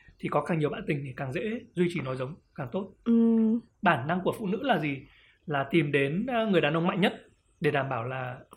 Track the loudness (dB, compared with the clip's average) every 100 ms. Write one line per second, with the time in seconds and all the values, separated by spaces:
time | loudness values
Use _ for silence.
0 | -20 -10 -4 -2 0 0 -2 -2 -4 -4
1 | -6 -8 -6 -6 -6 -6 -6 -2 0 -2
2 | -4 -6 -6 -10 _ -12 -6 -6 -8 -6
3 | 2 4 6 4 2 0 -4 _ 4 4
4 | 2 0 0 -2 -2 -2 0 0 0 -6
5 | -10 -20 _ _ -4 -4 2 2 2 2
6 | 2 -2 -2 0 2 2 4 2 0 2
7 | 0 0 -12 _ _ -4 0 0 0 -4
8 | -4 -6 -8 -10 -16